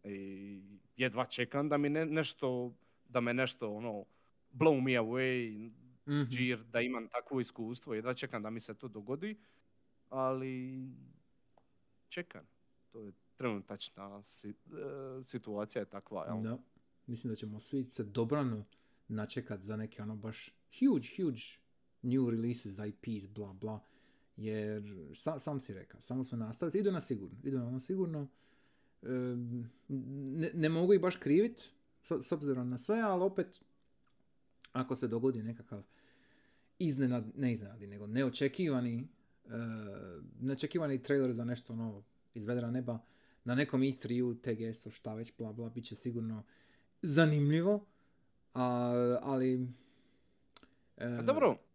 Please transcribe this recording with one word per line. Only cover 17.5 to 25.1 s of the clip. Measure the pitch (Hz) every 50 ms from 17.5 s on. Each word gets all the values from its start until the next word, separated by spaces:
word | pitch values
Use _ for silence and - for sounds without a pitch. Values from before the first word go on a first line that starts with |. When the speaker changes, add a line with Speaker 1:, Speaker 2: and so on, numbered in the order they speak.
| 104 107
Speaker 2:
svi | - - - 135 127
se | 127 - - 110
dobrano | 101 101 113 117 117 143 147 139 127 113 107 104 _ _ _ _ _ _ _ _ -
načekat | 113 107 107 - - 123 117 - 107 98
za | 92 107 107
neke, | 107 110 107 - -
ono, | 104 107 110
baš | 107 104 110 110 - - - _ _ _ _
huge, | - - 254 277 220 139 - - -
huge | - 185 156 127 110 - - - _ _ _ _ _ _ _ _ _
new | - 123 123 135 127 120
releases, | 117 113 113 120 120 120 - 104 95 101
I | 104 104
Ps, | 101 _ - 120 110 101 95 95
bla, | 104 104 104 98
bla. | 95 95 104 107 110 104 - _ _ _ _ _ _ _ _ _ _
Jer | - 107 110 110 107 107 107 107 107 104 104 101 92 78 71